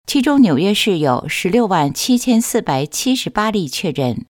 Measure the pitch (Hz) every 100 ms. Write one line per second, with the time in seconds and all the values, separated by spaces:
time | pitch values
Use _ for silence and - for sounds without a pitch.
0 | - 285 269 285 226 139 190 208 - 175
1 | 147 123 151 - 185 226 220 180 143 -
2 | - 247 254 226 233 226 - 135 - -
3 | 254 254 - - 220 214 151 - 175 143
4 | 127 113 -